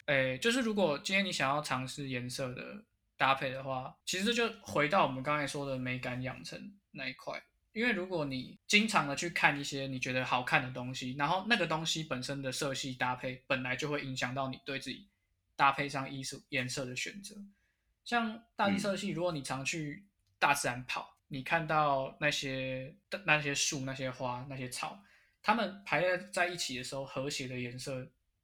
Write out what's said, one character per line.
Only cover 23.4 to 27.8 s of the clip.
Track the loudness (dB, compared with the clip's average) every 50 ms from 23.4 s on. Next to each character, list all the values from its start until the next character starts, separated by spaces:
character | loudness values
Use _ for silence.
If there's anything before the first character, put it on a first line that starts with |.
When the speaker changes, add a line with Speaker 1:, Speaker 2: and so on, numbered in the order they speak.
Speaker 1:
些 | 4 2 2
树、 | 2 2 2 0 0
那 | -2 -4 -4
些 | -4 -4 -6
花、 | -4 -4 -4 -4 -4 -4 -6 -8
那 | -8
些 | -8 -6 -6
草， | -6 -6 -6 -6 -8 -12 -18 _ -20 _ _ _ _ _
它 | 2 2 4
们 | 4 2 -2 -4 -8 -4
排 | 0 2 2
列 | 4 2 2 0 -2 -4
在 | 0 0 0
一 | 0 0
起 | -4 -4 -4 -4
的 | -4 -6
时 | -6 -6
候， | -6 -8
和 | -6 -6 -4 -4 -4
谐 | -4 -4 -6 -6
的 | -4 -4
颜 | -6 -6 -6
色， | -8